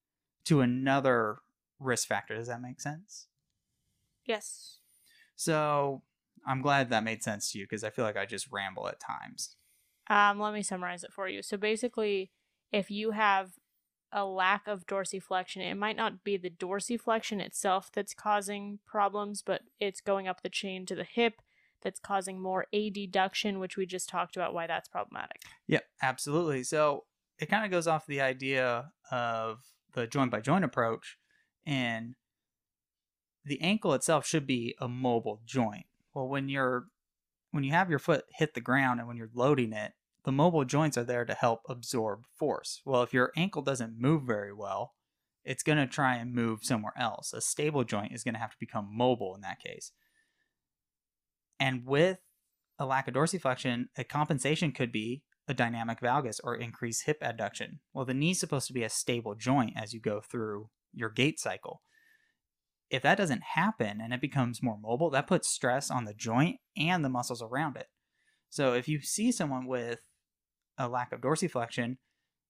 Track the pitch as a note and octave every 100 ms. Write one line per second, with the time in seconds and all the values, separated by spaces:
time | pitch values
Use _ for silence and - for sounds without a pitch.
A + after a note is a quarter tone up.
0 | _ _ _ _ - D3 B2 B2+ C3+ C3+
1 | C3 A#2+ G#2+ G#2 _ _ _ _ C3 A#2
2 | - G#2 - A2+ A#2 A#2+ B2 C3 C#3+ D#3
3 | G#3 - - _ _ _ _ _ _ _
4 | _ _ - G#3+ - - - - _ _
5 | _ _ _ - - D#3 D3+ D3 C#3+ C3+
6 | - _ _ _ - C3 C#3 C#3 B2 A2+
7 | A2 A2 A2+ G#2 - G#2 G2 G#2+ G#2+ -
8 | A2 G2+ G2 G2 - G2+ G2 F#2 - -
9 | - - - - - - _ _ _ _
10 | - G#3 G3+ G3+ G#3+ G#3 G3+ F#3 F3+ F3+
11 | - - F#3+ G3 - G3+ G#3+ A3 A#3+ -
12 | G#3+ G3 F#3+ _ _ _ _ G#3 - G3+
13 | A3 G#3+ G#3 G3 F#3 - _ _ _ _
14 | _ G3+ G3 F#3+ F#3 G3+ - G3 - G3
15 | F3+ F#3+ - F#3 F3+ F#3+ F3+ F#3+ G3+ -
16 | A3 F#3 G#3 G3 F3+ E3+ F#3 G3 - A#3
17 | - A3+ - G#3 - - G3 F#3+ - G#3
18 | G3+ - G#3+ G#3 G3 G3+ G3+ G3+ - G#3+
19 | G3+ G3+ G#3 G3+ - - - _ G3+ -
20 | - G3 F#3+ F3+ F#3 - G3 F#3 F#3 F3+
21 | - A#3 A#3 - _ _ _ _ F#3+ -
22 | - G3 F#3 F#3 F#3 F#3 - G#3 G#3+ G3+
23 | G3 F#3+ F#3+ - G#3+ F#3+ F#3 - F#3 F#3
24 | - F3 F3 F3+ E3+ E3+ E3 F3 - -
25 | - - - - - - - D#3 - _
26 | C3 B2+ D3 D#3 E3+ C3+ B2+ D#3 D3+ C#3+
27 | - _ _ _ D#3 G3+ G#3+ F3 E3 D#3
28 | - C#3 C3 C3 C3+ C3+ B2+ A#2+ C#3+ _
29 | - B2+ A#2+ A2+ A2+ A2+ - _ _ B2+
30 | A2+ C#3+ B2+ G#2+ B2 F#3 D3 - A2+ A2+
31 | - - _ _ _ _ D#3+ C3+ A#2+ A2+
32 | A#2 C3 _ _ _ _ _ _ _ _
33 | _ _ _ _ C#3+ D3 E3+ A3 F#3 C3
34 | - D3+ - D#3+ C3+ B2 A#2 - B2 B2
35 | B2+ A#2 A2 G#2+ A2+ B2+ A2+ G#2 - _
36 | _ C#3+ C3 C#3 C3+ C#3 B2+ B2 F3 _
37 | _ _ _ _ _ D3+ C#3 E3 F#3 C#3+
38 | - D3+ - - D#3 B2 A#2+ C3+ C3 A#2+
39 | A#2+ A#2 A2+ A#2+ C3 C3+ A2+ G#2+ G#2+ -
40 | _ _ - C3+ F3 E3 C3 D3 D#3 B2
41 | A#2+ A#2+ A2+ A2 A#2+ A#2 - B2 A#2 B2
42 | A2 G#2 - - D3 F#2 - - C#3 B2+
43 | B2 C3 B2+ - F#3+ D#3 C#3 C3+ A#2 A2+
44 | C3 D#3+ B2+ G#2 G2+ G#2 G2 G2 A#2+ _
45 | _ _ _ _ - C3 D#3+ D3+ C3 -
46 | C3 A#2+ A#2+ A#2+ A#2 G#2+ - A#2 G#2+ -
47 | A#2 - - A2+ - - D3+ D3 A#2 G#2
48 | G#2 A2+ B2+ A2+ A2+ - A2+ A2+ G2+ A2
49 | B2 B2 F#2+ F#2+ F#2+ F2 - - - -
50 | _ _ _ _ _ _ _ _ _ _
51 | _ _ _ _ _ - C3+ B2+ B2+ C#3
52 | F3+ F#3 _ _ _ _ _ - C3+ C3
53 | C3 C3 E3 F3+ C3+ B2 C3 A#2+ B2 -
54 | - D3 D3+ C#3+ C#3 D#3 D#3+ C3 A#2+ A2+
55 | A2 C3+ - _ - B2+ A#2 A#2 A2+ A2+
56 | A#2+ C#3 B2+ G#2 B2 A#2 A#2 - A#2 A2+
57 | - D#3 B2+ A2+ G2+ - A2 - _ C3+
58 | B2+ C3 D#3+ F#3 E3+ C#3 - C3 A2+ -
59 | - A#2+ A2+ G#2+ B2 C#3 A2+ A2+ G#2+ A2+
60 | A2 G#2 - B2 A2 G#2 G#2+ _ _ C3
61 | A2 G#2+ C#3+ - - F#2 - - _ _
62 | _ _ _ _ _ _ _ _ _ C3
63 | C#3+ F#3+ F3 A#2 - - G3 - G#2 G#2
64 | A2+ B2 C#3+ C#3 B2 A#2 B2 G#2 A2 B2
65 | E3 C3+ C#3 B2+ - - B2+ C3 - C3
66 | G#2+ G#2+ A2+ A#2 E3+ - _ - D#3 F3+
67 | C#3 B2+ A#2+ A#2 A2+ C3 D#3 B2+ - _
68 | _ _ _ _ _ - C3 B2 C#3 D3+
69 | - - A#3 A#3 D3+ B2+ B2+ B2+ A#2 A#2
70 | _ _ _ _ _ _ _ - B2 B2
71 | B2 A#2+ B2+ D#3 E3+ B2+ A#2 - A#2+ C3
72 | _ _ _ _